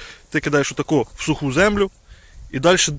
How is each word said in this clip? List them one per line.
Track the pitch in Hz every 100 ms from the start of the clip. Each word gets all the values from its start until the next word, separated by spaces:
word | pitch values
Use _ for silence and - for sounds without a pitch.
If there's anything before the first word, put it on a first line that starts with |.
| - - -
ти | 160
кидаєш | 147 143 139
отако | 131 139 151 110 -
в |
суху | - 147 143
землю | 131 202 208 196 - _ - - - -
і | 131
далі | 156 180 -